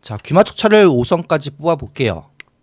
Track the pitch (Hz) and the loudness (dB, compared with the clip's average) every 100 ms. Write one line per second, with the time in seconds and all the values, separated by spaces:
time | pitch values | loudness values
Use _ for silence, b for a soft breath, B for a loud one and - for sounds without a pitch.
0 | - 107 - 165 202 - 220 214 196 127 | -12 -14 -2 2 2 0 2 4 4 4
1 | 123 175 - 160 143 - 160 160 - - | 0 -4 -2 -4 -6 -8 -4 -4 -6 -4
2 | 120 85 - _ - _ | -4 -4 -12 _ -20 _